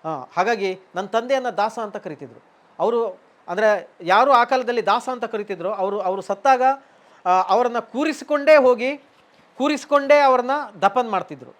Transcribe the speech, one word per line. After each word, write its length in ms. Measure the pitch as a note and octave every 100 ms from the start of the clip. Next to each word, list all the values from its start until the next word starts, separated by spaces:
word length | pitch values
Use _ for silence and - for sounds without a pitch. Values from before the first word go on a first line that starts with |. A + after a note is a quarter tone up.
ಆ, 180 | D#3+ D3+ B2+
ಹಾಗಾಗಿ 460 | E3+ G3 A3+ F#3+ F#3 _
ನನ್ನ 120 | F3 G3
ತಂದೆಯನ್ನ 420 | A3+ B3 C4+ B3+
ದಾಸ 300 | F#3 G#3+ A3
ಅಂತ 140 | G#3+ G3+
ಕರಿತಿದ್ರು 460 | F3+ C#3+ C3+ G#2+ _ _ _ -
ಅವರು. 280 | F#3+ A#3 A3+ F#3 _ _ -
ಅಂದ್ರೆ, 420 | F3+ G#3+ G3+ - _
ಯಾರು 300 | F3 G3 C4
ಆ 120 | B3
ಕಾಲದಲ್ಲಿ 420 | A#3+ C4 A#3 A#3+
ದಾಸ 240 | G3 A3+ C4
ಅಂತ 120 | B3
ಕರಿತಿದ್ರು, 500 | A3+ A3 G#3 F#3 F3
ಅವರು, 260 | G#3 F#3+ G3+
ಅವರು 220 | F#3 G3
ಸತ್ತಾಗ, 400 | - G3 C#4 C4 B3+ C4+ _ _ _ _
ಆ, 160 | F3+ F#3
ಅವರನ್ನ 380 | F#3 G3+ B3 A#3
ಕೂರಿಸಿಕೊಂಡೇ 760 | A3+ A#3+ D#4 C#4+ - D4 C#4+
ಹೋಗಿ, 420 | D#4 B3+ A#3+ B3 C#4+ _ _ _ _ _ -
ಕೂರಿಸಿಕೊಂಡೇ 600 | C#4 D4 - C#4+ C#4 D4
ಅವ್ರನ್ನ 320 | C#4 B3+ B3 C#4+ A#3+ G#3
ದಫನ್ 300 | G3 B3 A#3
ಮಾಡ್ತಿದ್ರು. 440 | G3 - C#3+ B2